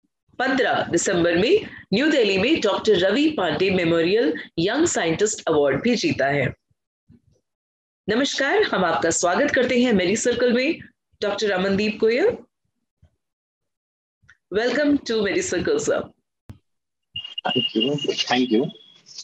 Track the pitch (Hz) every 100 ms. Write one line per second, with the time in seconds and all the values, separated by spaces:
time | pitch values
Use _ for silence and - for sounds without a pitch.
0 | _ _ _ - 262 269 196 135 123 165
1 | - 180 170 175 226 415 - - - 196
2 | 311 294 208 190 233 320 208 - - 190
3 | 190 220 311 302 175 151 190 185 165 170
4 | 165 214 277 - - - 175 262 339 -
5 | 170 160 214 - - 151 143 139 240 240
6 | 165 120 135 143 120 - _ _ _ _
7 | _ - _ _ _ _ _ _ _ _
8 | - 226 277 - 277 392 403 202 175 -
9 | 165 165 180 190 294 269 247 247 254 202
10 | 180 220 254 240 247 240 269 339 - _
11 | _ _ 208 202 214 185 196 196 214 208
12 | 226 240 415 - - _ _ _ _ _
13 | _ _ _ _ _ _ _ _ _ _
14 | _ _ _ _ _ 190 247 247 294 285
15 | - 226 196 170 392 180 180 - - -
16 | - _ _ _ - - _ _ _ _
17 | _ - - - - - - 113 120 147
18 | - - - 127 127 110 165 - _ _
19 | - -